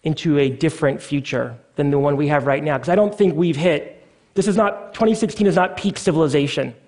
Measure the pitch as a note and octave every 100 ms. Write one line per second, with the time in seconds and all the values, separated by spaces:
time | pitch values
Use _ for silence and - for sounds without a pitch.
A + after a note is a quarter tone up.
0 | D#3+ D3+ E3 C#3+ C#3 B2+ D#3+ - D3 -
1 | - C#3+ C3+ B2+ B2 A#2 _ - C#3+ C#3+
2 | C#3+ C#3+ D3 D3 C#3+ C#3 D3+ C3+ B2+ F3+
3 | G#3 G#3 G3 D3+ F3 C#3+ F3 D3+ - -
4 | _ _ _ - G3 G3 G3+ - - -
5 | A3+ A3 G#3 - G3+ F3 F3+ - G3+ -
6 | - D#3 D#3 C#3+ C#3 - C3 A#2